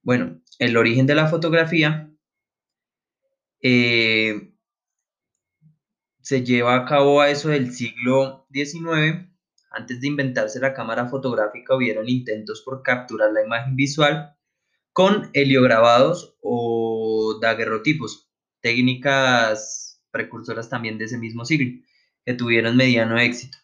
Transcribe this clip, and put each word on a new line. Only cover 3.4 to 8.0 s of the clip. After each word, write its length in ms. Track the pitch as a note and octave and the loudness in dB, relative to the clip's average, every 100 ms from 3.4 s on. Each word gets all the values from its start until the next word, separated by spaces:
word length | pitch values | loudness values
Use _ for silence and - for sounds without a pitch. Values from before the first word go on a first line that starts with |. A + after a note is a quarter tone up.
| _ _ | _ _
eh, 920 | B2+ B2 A#2+ A#2 A2+ A2 A2 G#2+ - _ _ _ _ _ _ _ _ _ _ _ D#3 _ _ _ _ _ | 2 4 4 2 2 2 0 -4 -10 _ _ _ _ _ _ _ _ _ _ _ _ _ _ _ _ _
se 220 | - C3+ | -4 -4
lleva 320 | A#2+ B2 A#2+ B2+ | 0 2 2 0
a 80 | |
cabo 360 | B2 D3 C#3+ C#3+ | 2 2 4 4
a 80 | C#3+ | 4
eso 200 | C#3+ D#3 | 2 0
del 260 | D3 B2 | 0 -2
siglo 720 | - A2+ A2+ | -6 -10 -6